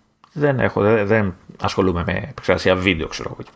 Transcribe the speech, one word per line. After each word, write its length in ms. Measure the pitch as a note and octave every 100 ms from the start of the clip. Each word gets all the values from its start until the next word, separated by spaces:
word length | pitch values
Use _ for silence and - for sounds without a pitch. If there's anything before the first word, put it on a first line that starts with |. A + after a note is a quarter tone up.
| _ _ _
δεν 280 | D3+ C#3+ B2+
έχω, 200 | G#2 -
δεν, 260 | G2+ A2+ G2+
δεν 280 | A2 G2+ F2 - -
ασχολούμαι 420 | G2+ - F#2+ E2+ E2
με 200 | - -
επεξεργασία 460 | - - F2+ F#2+ F#2
βίντεο, 320 | F#2 E2+ D2+
ξέρω 220 | - A#1
εγώ, 100 | -
και 80 | -